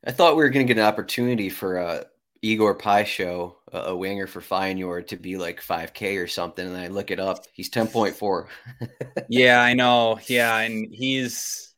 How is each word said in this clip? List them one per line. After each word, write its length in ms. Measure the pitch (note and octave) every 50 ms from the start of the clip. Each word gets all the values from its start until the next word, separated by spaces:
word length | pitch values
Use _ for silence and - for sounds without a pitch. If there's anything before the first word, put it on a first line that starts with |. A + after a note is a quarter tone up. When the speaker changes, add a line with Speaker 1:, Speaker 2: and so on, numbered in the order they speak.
| -
Speaker 1:
I 60 | -
thought 240 | B2+ - F3 E3+ D3+
we 60 | D#3+
were 80 | D3+ C3+
gonna 140 | B2+ C#3 C3
get 140 | B2 A#2+ A2
an 60 | G#2+
opportunity 640 | G#2+ G#2+ - F#2+ - - - A#2+ B2 B2 A2+ G2+ F#2
for, 300 | - - - F#2+ F#2 F2+
uh, 260 | F2+ E2+ E2 - - _ _ _ _ _ _ _
Igor 340 | - A2 A2 G#2+ G#2+ G#2+ F#2+
Paisho, 800 | - - G#2+ G2+ G#2 G#2 G2+ - - F#2+ F2 F2 F2+ F2 F2+ F2+ _ _ -
a, 60 | - F2
a 180 | - E2+ F#2
winger 300 | F2+ F#2 F#2+ G2+ G2+ G2
for 160 | F#2 - F2+
Feyenoord, 640 | F2 - G2 F#2+ F#2+ F#2+ F#2+ F#2+ F#2 F2+ F2 F2 F2
to 100 | - G#2+
be, 220 | F2 E2+ F2+ F#2 F#2
like, 240 | F2 E2+ F2 -
five 320 | - - F2+ E2 E2 - _
K 240 | - G#2 F#2+ G2+ F#2+
or 80 | F2
something, 400 | E2+ - - F2 E2+ - - F2+
and 100 | F#2 F#2
I 120 | F2+ F2+ F2
look 220 | F#2+ G2+ G2 -
it 80 | F#2+ F2+
up. 280 | F#2+ F#2+ F#2 - - _ _
He's 160 | - F#2+ -
ten 160 | - B2 A2+
point 280 | A2 - A#2 G#2+ F#2+ F2
four. 340 | - G#2 G2+ F#2+ E2+ E2 - - - _ B2 - _
<laughs> 460 | A#2 - - _ B2 - - - - -
Speaker 2:
Yeah, 320 | A#2 B2 B2+ B2 B2 B2
I 100 | A#2+ B2
know. 480 | B2 B2+ B2 B2 B2 A#2+ A#2 A2+ A2 G#2+ -
Yeah, 320 | - B2 A#2+ A#2+ A2+ A2+ A2
and 340 | A2+ A2+ A2+ A2 A2 G#2+
he's 800 | - G#2 C3 C3 C3+ C3 B2+ A#2+ - - - - - - - - _